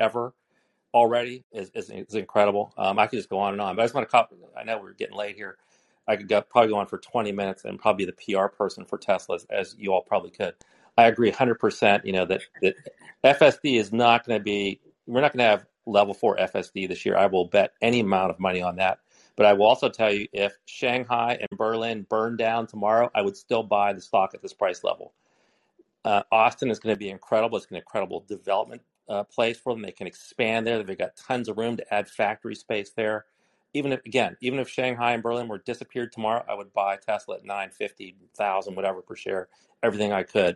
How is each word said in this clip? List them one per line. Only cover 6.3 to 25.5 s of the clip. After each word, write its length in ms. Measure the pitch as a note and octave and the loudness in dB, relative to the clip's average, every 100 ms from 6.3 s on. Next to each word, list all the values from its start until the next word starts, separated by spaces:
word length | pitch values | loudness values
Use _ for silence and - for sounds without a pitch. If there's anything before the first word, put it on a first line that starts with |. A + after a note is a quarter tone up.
| G#2 | 0
probably 260 | - B2 A2+ | 2 4 4
go 60 | G#2 | 2
on 100 | G2 | -4
for 120 | F#2+ | -8
twenty 340 | - B2 G#2+ | -6 -4 -4
minutes 320 | G2+ G2 F#2+ G2+ | -4 -4 -6 -12
and 140 | G2 | -2
probably 260 | - G2 F#2 | 0 0 -2
be 60 | |
the 60 | - | -8
P 180 | - G2 | -4 0
R 140 | G2 | 0
person 360 | - G2 - F#2 | 0 -4 -4 -12
for 140 | G2+ | -10
Tesla, 380 | - F#2+ - F2 | -2 -2 -2 -10
as, 100 | - | -6
as 280 | G#2+ F#2 - | -6 -6 -8
you 140 | G2 | -2
all 100 | F#2+ | -2
probably 280 | - G2+ E2+ | 0 -4 -4
could. 240 | - F#2+ - _ _ _ - | -8 -8 -8 _ _ _ 6
I 80 | A#2 | 6
agree 240 | G#2+ A2+ | 6 2
a 40 | - | 2
hundred 240 | B2+ A2+ | 0 2
percent, 460 | A2 - A2 G2+ - | -2 2 2 2 0
you 80 | |
know, 140 | F#2+ F2+ | -2 0
that, 160 | F#2+ - - | -2 -6 -2
that 160 | F#2 - - - - - C3 | -2 -2 -12 -20 -20 2 4
F 160 | C#3+ | 8
S 180 | D3+ C3+ | 6 6
D 160 | D3 A#2+ | 0 0
is 120 | G2 | 0
not 360 | A2+ A#2+ A#2 A#2+ | 2 4 4 2
gonna 120 | A2 | -4
be, 420 | G#2 G2+ G2 G2 _ _ - | -2 -2 -2 -6 _ _ -4
we're 160 | A#2+ | 0
not 100 | C#3+ | 0
gonna 160 | B2+ A#2 | 2 4
have 160 | G#2 - _ - | 4 0 _ 0
level 260 | G2+ G2+ | 2 2
four 260 | G2 A2+ G2 | 2 0 0
F 180 | F#2 G2 | -2 -2
S 140 | F2+ | -6
D 160 | - F#2+ | -6 -6
this 200 | F2 G2 | -4 -2
year. 100 | F#2 | 2
I 100 | G2 | 2
will 200 | F#2 F2+ | 2 2
bet 260 | G#2 - - | 2 0 0
any 200 | A#2 A#2+ | 0 2
amount 300 | G#2 F#2+ F#2 | 2 0 0
of 80 | F2+ | -2
money 220 | F#2+ F2+ | -4 -2
on 160 | F2+ F2+ | -4 -2
that. 220 | F#2 - _ _ _ - | -2 -2 _ _ _ 4
But 120 | G#2 | 6
I 80 | G2+ | 8
will 120 | G#2+ | 6
also 220 | C3 C3 | 6 2
tell 240 | - A2 | 0 0
you, 160 | G#2 G#2 | 0 -4
if 240 | G#2 G2+ - - | -2 -4 -4 -18
Shanghai 720 | - B2+ B2 A#2 A#2+ A#2+ A#2+ | -6 -4 -4 -2 -2 -2 -4
and 180 | G#2+ G2+ | -8 -4
Berlin 480 | A2 A2+ A2+ A2 G2 | -4 -2 -4 -6 -4
burn 280 | A2 A2+ A#2 | -2 -2 -2
down 300 | A2+ A2+ A2+ | -2 -2 -6
tomorrow, 440 | G#2+ G#2 A2+ A#2+ - | -4 2 2 2 0
I 80 | |
would 140 | G2+ G2 | -2 -4
still 260 | - A#2 | -4 -2
buy 320 | A2 G#2 G#2 G2 | 0 0 0 -2
the 60 | |
stock 320 | - G#2 F#2+ - | 0 2 2 -2
at 80 | |
this 100 | G2 | -16
price 320 | - G2 F2 - | -4 -2 -2 -4
level. 300 | - - _ _ _ _ | -4 -8 _ _ _ _